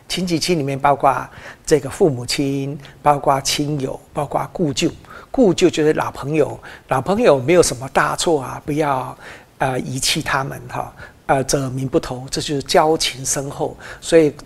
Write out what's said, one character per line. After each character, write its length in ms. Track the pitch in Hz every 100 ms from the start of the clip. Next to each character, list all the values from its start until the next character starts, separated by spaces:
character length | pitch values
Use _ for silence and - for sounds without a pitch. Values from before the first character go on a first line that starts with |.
| -
亲 200 | - 180
其 120 | 165
亲 200 | - 170
里 40 |
面 160 | 139 135
包 160 | 143 135
括 320 | 143 127 139 - - - -
这 140 | 151
个 100 | 131
父 180 | - 190
母 160 | 123
亲， 540 | 120 - 139 139 139 147 - -
包 160 | 143 143
括 240 | 151 139
亲 380 | 139 - 147 151
友， 200 | 131 - -
包 120 | - 143
括 220 | 147 139
故 180 | - 156
旧。 200 | 131 165 - - - -
故 200 | - 220
旧 160 | 165 175
就 160 | -
是 80 | 151
老 180 | 156 -
朋 240 | - 131 156
友， 220 | 120 117 - - -
老 120 | 131
朋 180 | 131 202
友 200 | 233 139
没 140 | 127
有 100 | 180
什 120 | 151 117
么 140 | 127
大 260 | 190 147 147
错 240 | - 151
啊， 220 | 127 123
不 80 | -
要， 440 | 147 147 131 131 131 - - - -
呃， 220 | 135 127
遗 200 | 139 131
弃 220 | - 160
他 220 | - 143
们 180 | 139 120 120
哈。 240 | 131 - - - - -
呃 160 | 139 131
，“则 240 | 147 131
民 180 | 131 131
不 100 | 165
偷”， 260 | - 127 135
这 120 | -
就 120 | 156
是 80 | 143
交 360 | 131 185 156 160
情 280 | - 123 135
深 240 | 151 139
厚。 260 | - 135 - - -
所 180 | - 165
以 100 | 151 -